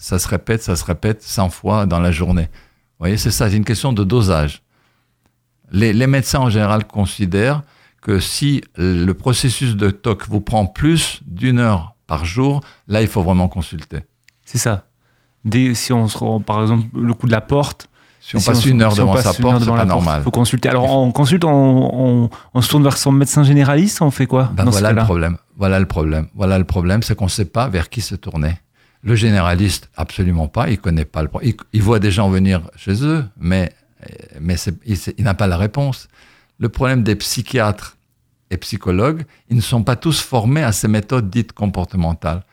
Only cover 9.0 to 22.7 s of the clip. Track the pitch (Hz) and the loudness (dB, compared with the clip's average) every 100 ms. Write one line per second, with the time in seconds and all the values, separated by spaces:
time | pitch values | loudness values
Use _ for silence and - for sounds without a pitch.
9 | 90 90 - 120 135 - 131 104 101 98 | 0 0 0 0 0 0 -2 0 0 0
10 | 123 98 - 107 98 117 95 - 147 165 | -2 -4 -2 -4 -2 -2 -2 0 0 2
11 | - - - 87 127 123 120 98 80 - | -2 -8 -14 -4 0 2 2 0 -4 -14
12 | - 78 85 98 135 143 - - - 107 | -6 -4 -4 -2 0 0 -6 -16 -4 0
13 | 110 113 85 90 90 - 80 78 - 76 | 0 0 2 2 2 -2 -8 -10 -12 -12
14 | - _ _ _ - 123 120 98 - _ | -14 _ _ _ -8 -4 -2 -2 -6 _
15 | _ _ _ _ 110 117 127 117 - 123 | _ _ _ _ -2 0 2 0 0 0
16 | 110 - 113 110 101 107 110 113 113 127 | 0 -2 -4 -4 -2 0 2 0 -2 -4
17 | 117 117 127 110 - 143 143 - - _ | -2 -2 0 -2 0 0 -2 -6 -20 _
18 | _ _ - 113 95 123 135 123 110 104 | _ _ -6 -2 2 2 4 4 4 4
19 | - 95 107 90 123 123 117 117 104 85 | 4 4 2 2 2 2 2 2 2 2
20 | 85 76 120 120 120 123 131 127 131 135 | 2 0 0 0 0 0 0 0 2 2
21 | 127 120 143 180 165 143 135 131 131 123 | 2 2 2 2 2 4 4 4 2 0
22 | 127 123 117 - - 127 120 | 2 2 0 -4 -6 -2 0